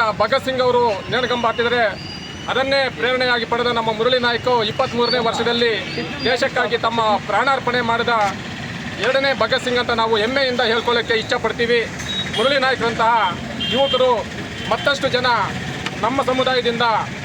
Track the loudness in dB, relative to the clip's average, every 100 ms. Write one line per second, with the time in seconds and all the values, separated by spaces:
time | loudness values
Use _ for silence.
0 | 0 2 2 2 0 0 2 4 2 0
1 | -2 -2 0 0 0 0 0 2 0 -2
2 | -10 -12 -12 -10 -4 -2 2 2 0 -2
3 | -2 0 2 0 0 0 0 0 0 0
4 | 2 2 2 0 2 2 2 0 -2 0
5 | 0 2 0 0 0 2 0 0 -4 -6
6 | -6 -4 -2 0 0 0 0 0 0 0
7 | 2 0 0 0 2 0 0 0 0 0
8 | 2 2 0 -2 -8 -10 -8 -8 -8 -4
9 | 0 2 2 0 0 0 0 0 0 0
10 | 2 2 2 2 0 2 2 2 2 0
11 | 2 -2 0 -2 -2 -2 0 0 0 -6
12 | -6 -4 -4 0 2 2 2 0 0 2
13 | 2 4 2 -2 -8 -6 -2 2 2 4
14 | 4 2 -2 -8 -10 -8 -4 0 0 0
15 | 0 0 2 0 0 -4 -6 -8 -8 -4
16 | -2 0 0 0 2 2 0 0 0 0
17 | -2 -8